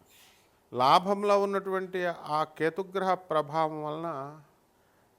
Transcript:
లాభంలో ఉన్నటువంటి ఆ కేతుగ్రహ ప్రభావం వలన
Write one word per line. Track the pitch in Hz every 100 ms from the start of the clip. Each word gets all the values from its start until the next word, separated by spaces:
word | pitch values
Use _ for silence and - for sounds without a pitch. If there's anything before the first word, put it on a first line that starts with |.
| _ - - _ _ _ -
లాభంలో | 120 131 175 185 202 208 202
ఉన్నటువంటి | 202 196 185 190 185 185 175
ఆ | 165 151 151
కేతుగ్రహ | 156 - 160 165 180 190 185
ప్రభావం | 180 - 156 143 160 156 156
వలన | 151 156 165 143 139 151 147 _ _ _ _ _ _